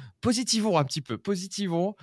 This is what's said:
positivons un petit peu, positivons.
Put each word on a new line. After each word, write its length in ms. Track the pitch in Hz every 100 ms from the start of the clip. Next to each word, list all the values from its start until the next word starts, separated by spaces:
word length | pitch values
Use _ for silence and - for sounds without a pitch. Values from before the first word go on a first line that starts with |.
| 131 -
positivons 560 | 226 240 247 220 214 165
un 60 |
petit 180 | 139 -
peu, 160 | - 110
positivons. 760 | - 196 190 - 196 170 190 214